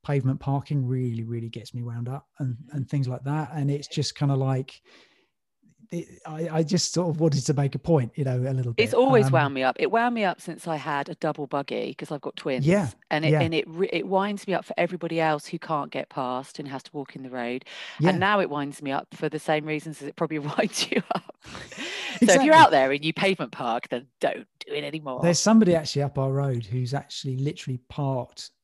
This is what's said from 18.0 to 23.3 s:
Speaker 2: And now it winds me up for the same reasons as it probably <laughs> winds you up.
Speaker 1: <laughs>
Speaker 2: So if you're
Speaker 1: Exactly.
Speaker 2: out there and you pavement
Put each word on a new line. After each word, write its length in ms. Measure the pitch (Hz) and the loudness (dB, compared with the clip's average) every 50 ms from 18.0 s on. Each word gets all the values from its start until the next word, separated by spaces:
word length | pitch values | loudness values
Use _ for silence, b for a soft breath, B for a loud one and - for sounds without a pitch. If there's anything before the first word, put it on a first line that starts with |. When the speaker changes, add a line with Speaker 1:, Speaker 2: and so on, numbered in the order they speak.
| 147 165 | 0 2
Speaker 2:
And 100 | 190 175 | 2 2
now 180 | 185 196 208 202 | 2 2 2 2
it 120 | 185 - | 0 0
winds 300 | 143 147 143 143 147 - | -2 -4 -6 -6 -8 -10
me 120 | 147 139 | -6 -4
up 160 | 135 - - _ - | -4 -4 -6 _ -10
for 140 | - - 151 | -6 -6 -6
the 120 | 151 151 | -6 -6
same 240 | - - 156 151 147 | -2 -2 -2 -2 -2
reasons 340 | 156 156 151 151 160 151 - | -4 -6 -6 -6 -10 -14 -12
as 60 | 143 | -12
it 80 | 143 - | -14 -6
probably 240 | - 170 156 156 151 | -4 -4 -4 -4 -6
<laughs> 200 | 143 147 - - | -6 -4 -2 -2
winds 280 | 240 - - - - - | -2 -2 -2 -4 -4 -2
you 100 | - 233 - - - | -2 -2 -2 -2 -6
up. 220 | - - - - _ _ | -6 -6 -10 -20 _ _
Speaker 1:
<laughs> 800 | - - - - - - - 269 349 - - - - - - | -18 -16 -16 -16 -14 -12 -12 -10 -10 -8 -10 -10 -10 2 4
Speaker 2:
So 100 | 240 - - | 6 8 8
if 80 | - 269 | 8 8
you're 100 | 302 311 | 10 12
Speaker 1:
Exactly. 80 | 320 | 12
Speaker 2:
out 80 | 311 - | 12 10
there 200 | 156 139 131 135 | 10 6 6 4
and 120 | 139 143 147 | 2 0 0
you 80 | 160 | -2
pavement 400 | 156 - 202 196 | 0 2 2 2